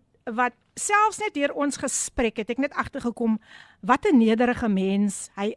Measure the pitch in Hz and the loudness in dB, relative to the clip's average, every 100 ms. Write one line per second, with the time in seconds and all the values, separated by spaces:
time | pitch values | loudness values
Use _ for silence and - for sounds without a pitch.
0 | _ _ - 226 247 - _ - - 415 | _ _ -8 -2 -2 -4 _ -8 0 2
1 | 427 370 427 285 285 - 285 - 269 - | 2 0 -6 -2 -2 0 -4 -2 -4 -4
2 | - - 226 220 208 240 285 - - 269 | -6 -2 -2 -2 -6 -4 -4 -4 -6 -6
3 | 240 - 233 220 _ - - _ 190 262 | -6 -2 0 -2 _ -20 -20 _ 2 2
4 | 415 269 226 226 247 240 233 190 190 196 | 6 6 6 4 2 0 0 0 0 0
5 | 208 - - - 202 | 0 -4 -10 -8 -6